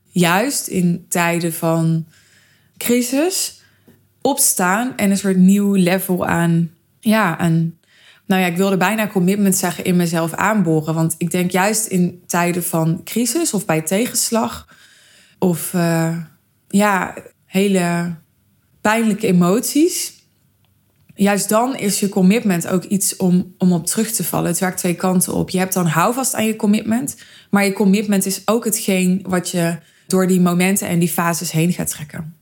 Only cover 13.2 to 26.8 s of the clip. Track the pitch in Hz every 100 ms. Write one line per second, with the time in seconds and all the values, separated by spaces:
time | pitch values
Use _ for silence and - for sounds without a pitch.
13.2 | 240 339 330 202 - 160 156 196 247 -
14.2 | - 226 240 - - - - _ _ _
15.2 | _ - 185 165 - 185 170 165 165 165
16.2 | 160 _ _ _ _ 202 208 190 180 -
17.2 | - _ _ 185 202 185 175 170 175 160
18.2 | _ _ _ _ _ _ 208 226 220 196
19.2 | - 180 175 214 - 285 349 - - -
20.2 | _ _ _ _ _ _ _ _ _ -
21.2 | 196 202 - 220 254 262 202 - 196 202
22.2 | 185 226 220 170 - 180 - 190 - -
23.2 | 190 180 - - 180 175 156 - 220 -
24.2 | 170 165 170 170 185 180 180 170 185 185
25.2 | - 170 160 180 185 190 170 160 190 247
26.2 | 247 - 220 214 202 214